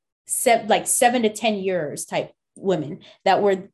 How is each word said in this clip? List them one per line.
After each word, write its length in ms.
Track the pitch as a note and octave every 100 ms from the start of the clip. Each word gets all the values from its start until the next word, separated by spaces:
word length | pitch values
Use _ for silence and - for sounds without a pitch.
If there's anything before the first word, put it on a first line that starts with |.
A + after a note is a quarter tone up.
| _ _ -
se-, 380 | - B3 A3+ G#3
like, 180 | F#3 -
seven 380 | - A#3+ A#3+
to 60 | A3
ten 260 | - A#3 G#3
years 500 | F#3+ F3+ D3 A2+ -
type 280 | E3+ C3 _ _ -
women 440 | - E3 C#3+ F3+ - _ F#3+
that 160 | F#3
were, 280 | G3+ F#3+ -